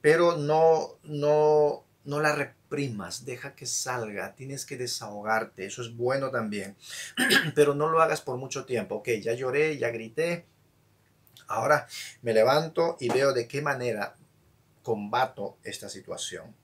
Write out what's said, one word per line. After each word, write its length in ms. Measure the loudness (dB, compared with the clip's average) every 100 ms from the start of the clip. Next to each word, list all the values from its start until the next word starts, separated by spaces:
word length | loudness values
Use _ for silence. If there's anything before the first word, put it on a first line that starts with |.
pero 360 | 6 6 6 4
no, 600 | 2 4 6 4 0 -12
no, 800 | -10 -2 2 4 6 6 4 0 _ _
no 160 | -6 0
la 140 | 0
reprimas, 920 | 0 -4 _ _ -4 -4 -6 -10 -12 -12
deja 300 | -12 -12 -12
que 120 | -6
salga, 680 | -6 -4 -6 -6 -8 -10 -10
tienes 300 | -12 -12 -10
que 100 | -8
desahogarte, 920 | -6 -6 -8 -10 -2 -2 -2 -10 -10
eso 160 | -10
es 120 | -12 -4
bueno 360 | -2 0 -2
también, 440 | -4 -4 -6 -8 -14 -16 -14 -10 -2
<clears throat> 380 | 4 4 4 4
pero 200 | 4 4
no 140 | 2
lo 120 | 4
hagas 200 | 4 2
por 160 | -4 -8
mucho 280 | -8 -10 -4
tiempo. 300 | -4 -2 -6
Ok, 140 | -2 -2
ya 120 | -2
lloré, 440 | -2 -2 0 0 0
ya 120 | -4
grité, 580 | -4 -8 -4 -2 -4 -10 _ _ _ _ _ _ _ _ -20 -6
ahora 380 | -4 2 2 2 -14 -14 -8
me 120 | 2
levanto 600 | 4 6 4 2 -2 -2 -2
y 100 | 0
veo 240 | 2 2
de 140 | 0 -2
qué 140 | -4
manera 540 | -4 -2 -2 -4 -6 -10 _ _ _ _ _ _
combato 760 | -6 -4 -2 0 -2 -4 -12 -10
esta 260 | -14 -12 -14
situación. 680 | -16 -12 -10 -10 -12 -16 -20